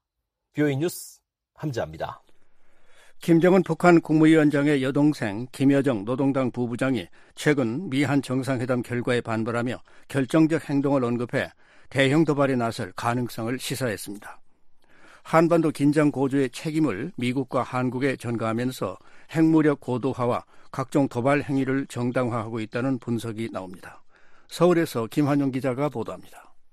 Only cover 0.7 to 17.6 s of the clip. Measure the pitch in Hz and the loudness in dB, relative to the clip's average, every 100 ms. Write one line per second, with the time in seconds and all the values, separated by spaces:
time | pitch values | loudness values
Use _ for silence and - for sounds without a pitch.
0.7 | 135 175 - - - _ _ _ - 156 | 0 -4 -6 -16 -20 _ _ _ -10 -6
1.7 | 113 78 78 - - _ - - - - | -6 -8 -8 -10 -12 _ -20 -20 -20 -20
2.7 | - - - - - - 165 180 185 165 | -20 -20 -20 -20 -6 2 4 6 4 2
3.7 | 160 175 165 - 156 156 160 147 143 143 | 2 6 6 6 4 6 6 4 2 2
4.7 | 143 131 143 151 143 110 101 127 - 135 | 2 0 2 2 2 -4 -6 -8 0 2
5.7 | 139 135 110 107 131 139 135 127 123 120 | 4 2 -2 -2 -2 0 0 -2 -2 -4
6.7 | 117 131 123 85 - - - 151 143 117 | -2 -2 -2 -4 -16 -20 -2 0 2 0
7.7 | 131 190 135 139 139 - 127 127 127 127 | -2 -4 -2 0 0 0 -4 -2 -2 -2
8.7 | 123 - 123 117 120 113 110 110 117 123 | -2 -2 -4 -2 -2 -2 -4 -2 -4 -4
9.7 | 107 - - - 139 127 165 156 156 - | -6 -12 -20 -6 -4 2 4 4 2 -2
10.7 | 139 139 139 120 120 120 131 87 - _ | 0 2 2 0 -2 -2 -4 -4 -8 _
11.7 | - - 131 135 151 156 143 135 127 117 | -20 -6 2 4 4 4 2 2 0 -2
12.7 | 110 92 - 117 123 120 - 113 127 - | -4 -10 -6 -2 -2 -4 -6 -6 -6 -6
13.7 | 139 127 98 - 104 - - - _ - | -6 -4 -6 -8 -14 -16 -20 -20 _ -20
14.7 | - _ - - - - 165 165 170 156 | -20 _ -20 -20 -20 0 4 4 4 2
15.7 | - 143 147 143 131 135 139 127 - 160 | 2 2 4 2 2 0 0 -2 -4 -4
16.7 | 156 147 95 160 - 123 127 127 131 | -2 -2 -2 -8 -6 -4 -2 -2 -4